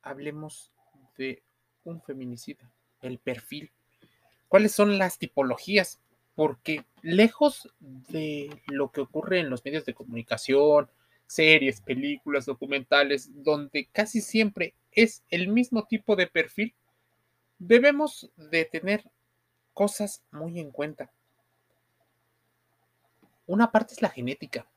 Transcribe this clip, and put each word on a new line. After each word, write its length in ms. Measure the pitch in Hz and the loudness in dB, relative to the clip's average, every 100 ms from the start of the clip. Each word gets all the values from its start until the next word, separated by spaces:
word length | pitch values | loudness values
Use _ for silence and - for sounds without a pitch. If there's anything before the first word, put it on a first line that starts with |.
Hablemos 720 | - 139 147 147 151 - - _ _ _ 131 - | -16 -12 -12 -12 -14 -18 -20 _ _ _ _ -12
de 240 | 131 - _ _ _ _ | -10 -10 _ _ _ _
un 160 | - 165 | -16 -16
feminicida, 720 | - 135 127 120 - 147 123 _ _ _ | -14 -12 -12 -12 -14 -18 _ _ _ _
el 160 | 127 127 | -14 -10
perfil. 520 | - 120 - 147 147 _ _ _ _ _ _ _ _ | -8 -10 -10 -16 -16 _ _ _ _ _ _ _ _
¿Cuáles 240 | 196 214 | 6 6
son 240 | - 208 196 | 4 2 2
las 220 | 185 - | 0 -4
tipologías? 840 | - - 185 - - 202 180 - _ _ _ | -6 -2 -2 -2 0 0 0 -8 _ _ _
Porque 520 | - 156 131 - 156 - _ | -2 -2 -2 -6 -6 -8 _
lejos 680 | 160 180 226 - 294 - - _ | -2 4 4 4 2 2 -18 _
de 840 | 139 131 131 - 156 147 143 147 - | -20 -20 -10 -6 -6 -6 -8 -14 -10
lo 220 | 139 139 | -4 -4
que 120 | - | -4
ocurre 360 | 135 156 160 180 | -6 -6 -2 -2
en 120 | 156 | -2
los 120 | 127 - | -6 -6
medios 180 | 151 | -8
de 80 | 139 | -8
comunicación, 960 | 120 - 117 113 113 - 135 147 147 143 _ _ _ _ | -12 -12 -12 -6 -8 2 4 6 6 2 _ _ _ _
series, 560 | - 156 156 135 - | 2 6 6 4 -2
películas, 640 | - 127 143 143 - 143 131 | -6 -4 -4 -6 -4 -4 -4
documentales, 840 | 131 143 139 127 143 139 139 - 147 | -8 -6 -6 2 2 2 -2 -6 -6
donde 460 | 143 151 143 147 - | -2 -2 -2 -8 -6
casi 300 | - 214 226 | -4 -2 -4
siempre 500 | 208 220 214 202 175 _ _ | -2 0 0 -2 -8 _ _
es 320 | - 226 - _ | 4 4 2 _
el 200 | 170 180 | -4 0
mismo 360 | 226 247 226 | 0 0 -2
tipo 320 | 208 220 - 196 | -4 -8 -2 0
de 120 | 180 | 2
perfil, 460 | 170 156 - 226 _ _ _ _ _ _ _ _ _ | 0 -2 -4 -6 _ _ _ _ _ _ _ _ _
debemos 720 | 180 240 277 285 302 - - _ | 4 6 6 4 -2 -6 -20 _
de 280 | 151 165 | -4 -2
tener 460 | 160 160 180 208 - _ _ _ _ _ _ | -2 -4 -2 -4 -4 _ _ _ _ _ _
cosas 500 | - 202 - 208 - _ | -2 -2 -2 -8 -10 _
muy 280 | 151 165 170 | -12 -10 -10
en 120 | 147 | -12
cuenta. 420 | - 151 151 131 _ _ _ _ _ _ _ _ _ _ _ _ _ _ _ _ _ _ _ _ _ _ _ | -8 -8 -8 -18 _ _ _ _ _ _ _ _ _ _ _ _ _ _ _ _ _ _ _ _ _ _ _
Una 260 | - 190 233 | -4 2 2
parte 220 | 220 226 | 2 -2
es 80 | - | -4
la 80 | 202 | -6
genética. 580 | - 120 139 151 - - | -4 -8 -8 -10 -14 -14